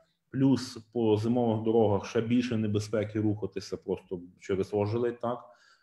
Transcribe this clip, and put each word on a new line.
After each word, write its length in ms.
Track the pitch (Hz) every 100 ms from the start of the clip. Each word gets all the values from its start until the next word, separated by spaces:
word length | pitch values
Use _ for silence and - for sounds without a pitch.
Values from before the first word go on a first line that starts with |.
| _ _ _
плюс 460 | 131 135 123 - 113
по 400 | - 120 110 104
зимових 480 | 113 123 117 110
дорогах 420 | 113 113 107 98 -
ще 140 | 117
більше 360 | 113 123 120 110
небезпеки 640 | 110 104 - 110 104 107
рухатися 560 | 107 104 95 98 - 90
просто 440 | - 92 - 90 90 -
через 340 | - 95 95
ожеледь, 460 | 104 104 117 120 117
так? 180 | 117 123 - - _ _